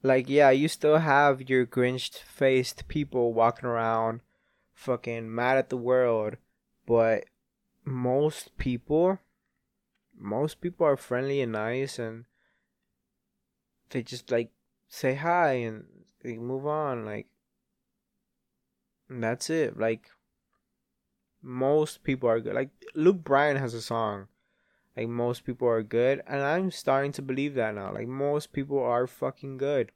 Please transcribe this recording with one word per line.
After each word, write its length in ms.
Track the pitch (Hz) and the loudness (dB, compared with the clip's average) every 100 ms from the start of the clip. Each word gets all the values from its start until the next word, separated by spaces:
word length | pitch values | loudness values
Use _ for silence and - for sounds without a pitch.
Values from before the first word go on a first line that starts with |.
like, 280 | 135 131 127 | 4 2 4
yeah, 180 | 143 143 | 6 8
you 200 | 135 151 | 8 2
still 280 | - 151 156 | 2 4 4
have 540 | 160 139 143 135 131 | 6 6 6 2 2
your 160 | 131 120 | 2 2
Grinched-faced 1200 | - 123 127 - - - - 135 131 123 - - | 0 0 -2 -8 -12 -20 0 2 2 0 -8 -8
people 460 | 156 139 131 120 | -6 -2 0 0
walking 340 | 113 113 117 127 | 4 2 2 -4
around 520 | 117 113 113 113 117 _ _ _ _ _ | -2 0 0 -2 -4 _ _ _ _ _
fucking 640 | _ - 120 120 117 113 | _ -4 -4 -4 -8 -6
mad 240 | 117 123 135 | -2 2 2
at 100 | 127 | 0
the 80 | 127 | -4
world, 640 | 120 127 123 110 107 113 _ _ _ _ - | 2 2 4 2 -2 -8 _ _ _ _ 2
but 400 | 117 113 110 - _ _ _ _ _ | 4 4 2 -4 _ _ _ _ _
most 720 | - 131 123 135 151 - - - | -8 -4 0 2 2 -2 -16 -6
people, 600 | 131 120 - 151 180 190 _ _ _ _ _ _ _ _ _ - | -4 -4 0 2 2 0 _ _ _ _ _ _ _ _ _ -12
most 440 | 101 107 151 - | -6 -2 -4 -4
people 240 | 175 180 160 | -10 0 2
are 100 | 135 | 2
friendly 460 | - 123 135 139 | -2 -4 -2 -2
and 100 | 123 | -2
nice, 460 | 107 110 123 135 - | -2 -2 -4 -4 -6
and 260 | 113 113 120 _ _ _ _ _ _ _ _ _ _ _ _ _ _ _ _ | -10 -10 -20 _ _ _ _ _ _ _ _ _ _ _ _ _ _ _ _
they 120 | 131 | -10
just, 280 | 117 123 - | -8 -14 -2
like, 220 | 120 117 _ _ _ _ | -2 -2 _ _ _ _
say 280 | - 135 135 | -4 -2 -2
hi 360 | 160 175 160 | 0 2 2
and 320 | 131 117 110 - _ _ _ | 0 -4 -8 -16 _ _ _
they 140 | 123 113 | -12 -10
move 280 | 120 135 143 | -8 -6 -4
on, 380 | 151 147 120 | -4 -4 -4
like, 220 | 107 104 - _ _ _ _ _ _ _ _ _ _ _ _ _ _ _ _ _ _ | -6 -10 -12 _ _ _ _ _ _ _ _ _ _ _ _ _ _ _ _ _ _
and 120 | 127 | -6
that's 280 | 113 123 - | -4 -4 -2
it. 280 | 165 143 - | 0 0 0
Like, 300 | 113 113 _ _ _ _ _ _ _ _ _ _ _ _ _ _ | -2 -2 _ _ _ _ _ _ _ _ _ _ _ _ _ _
most 640 | 131 127 135 151 156 - | -10 -2 2 2 2 -4
people 260 | - 131 123 | -4 0 2
are 100 | 113 | 2
good. 140 | 110 | 0
Like, 160 | 110 135 _ - | -4 -4 _ -12
Luke 280 | 156 160 190 | -4 -4 -6
Bryan 360 | 156 139 147 139 | 0 2 4 0
has 160 | 131 | -4
a 80 | 117 | -8
song, 460 | - 117 107 101 98 _ _ _ _ _ _ - | -6 -2 -2 -6 -12 _ _ _ _ _ _ -8
like, 120 | 117 | -6
"Most 360 | 120 120 120 | -2 -2 -4
people 240 | - 123 123 | -8 -2 2
are 140 | 113 | 0
good," 400 | 110 117 123 139 - | 0 0 2 0 -4
and 160 | 139 | -4
I'm 280 | 139 170 190 | 0 0 -2
starting 420 | - - 135 143 | -4 0 0 0
to 100 | 139 | -6
believe 320 | 135 131 143 | -6 -4 -2
that 200 | 135 110 | -2 -2
now. 180 | 104 98 | -4 -8
Like, 160 | 101 117 | -8 -8
most 440 | 131 143 147 - | -4 -2 -2 -4
people 260 | - 139 139 | -8 -2 0
are 280 | 120 120 127 | 2 0 0
fucking 520 | - 135 - 139 131 | -4 -6 -6 -14 -6
good. 340 | 139 143 110 | -2 0 -2